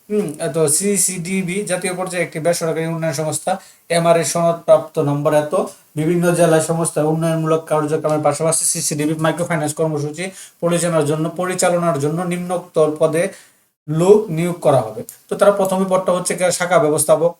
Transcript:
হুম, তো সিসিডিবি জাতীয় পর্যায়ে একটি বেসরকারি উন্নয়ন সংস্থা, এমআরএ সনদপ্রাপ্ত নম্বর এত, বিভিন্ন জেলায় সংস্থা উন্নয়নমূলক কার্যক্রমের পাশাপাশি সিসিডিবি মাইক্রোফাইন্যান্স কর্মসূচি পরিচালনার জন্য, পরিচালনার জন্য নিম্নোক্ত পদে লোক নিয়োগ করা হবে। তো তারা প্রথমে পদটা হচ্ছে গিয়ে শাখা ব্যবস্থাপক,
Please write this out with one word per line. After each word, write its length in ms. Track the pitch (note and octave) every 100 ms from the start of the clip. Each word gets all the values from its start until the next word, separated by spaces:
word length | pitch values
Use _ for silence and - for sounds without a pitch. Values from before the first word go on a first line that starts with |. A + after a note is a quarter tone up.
| _
হুম, 220 | G#3 F3 D3 E3
তো 140 | D#3 D#3
সিসিডিবি 920 | - G3 G3 - F#3 E3 F#3+ F3 G3
জাতীয় 320 | G#3 F3+ F#3+
পর্যায়ে 300 | F3 F3+ F3+
একটি 140 | D#3+ E3
বেসরকারি 460 | D#3 E3+ E3 D#3 E3
উন্নয়ন 260 | E3 D#3+
সংস্থা, 460 | C#3+ D#3 C#3 - F#3+ - _ _
এমআরএ 360 | E3+ E3+ E3
সনদপ্রাপ্ত 760 | D#3 E3+ E3+ D#3+ - D#3 - -
নম্বর 360 | C#3+ C#3+ D3
এত, 200 | D3+ D3 D3 - - _ D3
বিভিন্ন 380 | D#3+ F3 F3
জেলায় 260 | E3 E3+ D#3+
সংস্থা 440 | D#3 E3 E3 -
উন্নয়নমূলক 600 | D3+ D#3+ E3 D#3+ D#3 D#3+
কার্যক্রমের 560 | D#3+ D#3 D3+ D#3 D#3 D3+
পাশাপাশি 400 | D3 C#3+ D#3+ D3+
সিসিডিবি 500 | - E3+ - D3+ D3+
মাইক্রোফাইন্যান্স 600 | D#3+ D#3+ D#3 F3 E3+ D3+
কর্মসূচি 560 | D3+ D#3+ D3+ D3 D3+ F#3 - - _
পরিচালনার 460 | E3+ E3+ E3+ E3 C#3+
জন্য, 220 | D#3 D#3+
পরিচালনার 720 | D#3+ F3+ F3+ F3+ F3 F3 D3+
জন্য 240 | D3 E3
নিম্নোক্ত 680 | F3+ F3 F3+ F3+ E3+ E3 D3+ D3+
পদে 300 | D#3+ D#3 F#3+ - - _ _ _ -
লোক 420 | D#3 F#3 G#3+ -
নিয়োগ 300 | D#3+ F3 F3
করা 200 | D#3 C3+
হবে। 220 | A2 A2+ - - _
তো 80 | G3
তারা 140 | G3+
প্রথমে 340 | G3+ F#3+ F#3 F#3+
পদটা 240 | F#3 F#3
হচ্ছে 220 | F3+ F3
গিয়ে 180 | E3+ F3+
শাখা 260 | E3 F3 F3
ব্যবস্থাপক, 580 | D#3 D3+ - D#3 E3